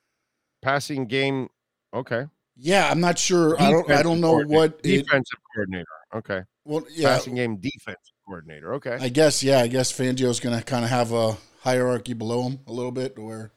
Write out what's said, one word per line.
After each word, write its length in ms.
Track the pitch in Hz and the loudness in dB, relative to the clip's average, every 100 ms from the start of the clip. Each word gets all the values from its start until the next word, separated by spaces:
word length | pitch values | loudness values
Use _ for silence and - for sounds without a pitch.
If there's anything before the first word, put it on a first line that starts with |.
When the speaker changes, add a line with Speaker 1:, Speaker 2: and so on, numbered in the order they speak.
| _ _ _ _ _ _ | _ _ _ _ _ _
Speaker 1:
Passing 440 | 131 139 - 139 117 | -2 -2 -2 -6 -2
game, 420 | 135 139 135 117 _ _ _ _ | -2 0 -2 -6 _ _ _ _
okay. 340 | 110 127 120 147 _ _ _ | -10 -4 -6 -6 _ _ _
Speaker 2:
Yeah, 320 | 147 196 147 | 0 2 4
I'm 120 | 151 | 2
not 180 | 175 170 | 2 0
sure. 420 | - 175 160 160 | 2 4 4 4
I 120 | - | 4
don't, 80 | 160 | 4
I 20 | |
Speaker 1:
Defensive 220 | 165 143 | 4 2
Speaker 2:
don't 160 | 165 170 | 4 2
know 80 | 165 | 4
Speaker 1:
coordinator. 280 | 156 147 156 | 2 4 4
Speaker 2:
what 240 | 156 - | 4 2
it 180 | 160 139 | 0 0
Speaker 1:
Defensive 340 | 139 139 - 123 _ | 2 0 0 -12 _
coordinator, 340 | 110 98 92 82 80 _ | -8 -6 -8 -10 -18 _
okay. 280 | 110 107 95 - _ | -12 -8 -8 -8 _
Speaker 2:
Well, 200 | 147 156 156 | -8 -8 -8
yeah. 140 | 165 139 | -2 2
Speaker 1:
Passing 260 | 127 127 | 2 -2
game 220 | 123 117 101 | -4 -4 -4
defensive 580 | - - 107 90 _ _ | -8 -8 -14 -16 _ _
coordinator, 500 | 101 90 78 76 80 | -18 -16 -16 -16 -10
okay. 240 | 139 131 123 | -8 -8 -6
Speaker 2:
I 80 | 127 | -2
guess, 340 | 139 151 - | 4 4 4
yeah, 160 | 135 135 | 4 4
I 80 | 120 | 4
guess 260 | 131 123 | 0 -2
Fangio's 460 | - 127 127 127 113 | -2 -2 0 0 0
gonna 240 | 123 117 | -2 -4
kinda 240 | - 123 117 | -4 -2 0
have 240 | 123 117 | 0 0
a 240 | 117 110 107 - _ | 0 0 -2 -10 _
hierarchy 500 | 131 127 127 120 123 | -2 0 0 -2 -4
below 320 | 113 110 120 | -6 -4 -2
him 160 | 127 135 - | -4 -6 -10
a 40 | |
little 200 | 120 123 | -8 -6
bit, 260 | 127 131 117 | -6 -8 -8
where 320 | 110 110 107 | -14 -12 -14